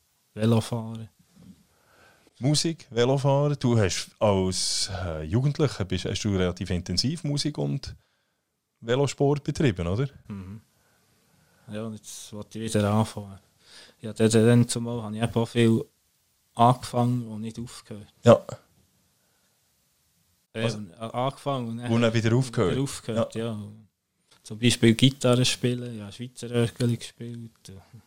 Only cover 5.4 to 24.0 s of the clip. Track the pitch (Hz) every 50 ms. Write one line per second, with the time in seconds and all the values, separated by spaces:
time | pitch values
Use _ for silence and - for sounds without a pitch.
5.4 | 131 147 139 - 151 120 - - 98 - 95 90 - 101 98 - - 107 98 92
6.4 | 90 90 87 - 95 87 92 85 87 - 90 - - 131 170 160 - 143 143 143
7.4 | - 151 147 - 143 143 143 139 - - - - _ _ _ _ _ _ _ _
8.4 | _ _ _ _ _ _ _ _ - 117 123 131 143 135 - - 143 139 147 143
9.4 | - - 147 - 170 120 92 87 85 85 95 113 143 139 - - _ - 104 98
10.4 | 90 92 101 113 - _ _ _ _ _ _ _ _ _ _ _ _ _ _ _
11.4 | _ _ _ _ _ 107 107 107 113 113 107 104 - - - - - - 107 104
12.4 | 101 - - 110 110 110 - 104 104 101 104 110 107 - - 110 104 98 98 95
13.4 | _ _ _ _ _ - - - - - _ _ - 110 104 - 110 110 113 113
14.4 | 110 117 120 120 120 120 - 120 117 117 120 117 107 104 107 110 117 113 - 117
15.4 | 113 - - 120 117 113 113 113 - - _ _ _ _ _ _ _ _ _ _
16.4 | _ _ - - 117 123 127 127 - - - 123 120 123 123 123 117 110 110 107
17.4 | 110 113 110 120 117 120 - - - - 110 101 107 - _ _ - 120 113 -
18.4 | - - - - _ _ _ _ _ _ _ _ _ _ _ _ _ _ _ _
19.4 | _ _ _ _ _ _ _ _ _ _ _ _ _ _ _ _ _ _ _ _
20.4 | _ _ - 110 117 117 107 107 104 85 82 - 113 113 - 120 127 135 135 -
21.4 | - 143 139 127 120 113 113 120 120 120 113 117 120 113 110 117 107 113 120 127
22.4 | 131 127 - 120 101 87 78 127 139 135 - - - - 110 117 113 - - 110
23.4 | 113 117 110 104 101 104 107 110 107 _ _ _